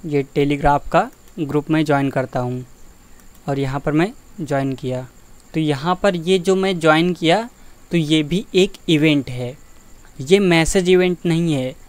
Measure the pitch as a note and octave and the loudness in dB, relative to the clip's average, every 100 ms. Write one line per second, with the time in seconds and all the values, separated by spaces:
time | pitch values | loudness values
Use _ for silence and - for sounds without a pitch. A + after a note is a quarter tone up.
0 | E3 C#3+ C3+ - C#3+ C#3+ C#3+ C#3+ - E3+ | -2 -4 -2 -2 0 2 2 0 2 0
1 | A3+ - - - C#3+ D3 D3 D#3 D3+ C#3 | 0 -10 -18 -8 -4 -4 0 0 2 2
2 | C#3 C3+ B2+ C3 B2 B2+ B2+ - - - | 2 -2 -4 -4 -4 -6 -12 -20 -20 -20
3 | - - - - - C#3 C3+ C#3 E3 D3 | -20 -20 -20 -14 -8 -4 -4 -4 -2 0
4 | F#3+ - - - C#3+ C#3+ C3+ C3 B2+ B2+ | 0 -4 -20 -12 -4 -2 -2 -6 -6 -8
5 | C3 - - - - D#3+ D3+ C3+ E3 F3+ | -10 -20 -20 -20 -8 -4 -2 -2 -2 0
6 | G3+ F3+ D#3+ F#3+ F3 F#3+ F#3+ F3+ D#3+ D#3 | 0 -2 0 0 2 0 0 0 2 4
7 | F3 F3 D#3+ F#3 A#3+ - - - - E3+ | 2 0 0 0 -2 -14 -20 -20 -4 -4
8 | D3+ D#3 D3 F3 - F#3 G3+ - - D#3 | 0 0 0 -4 -2 0 0 -2 -2 2
9 | D#3 C#3+ C3+ B2 B2 C#3+ - - - - | 2 2 -2 -8 -10 -12 -20 -20 -20 -20
10 | - - C3+ G3 F#3+ E3 D#3+ G3 F3+ F#3 | -20 -14 2 2 4 2 2 2 4 4
11 | F3+ F3 F3 D#3+ E3+ C#3+ B2+ C3+ | 4 0 0 0 0 -2 -4 -10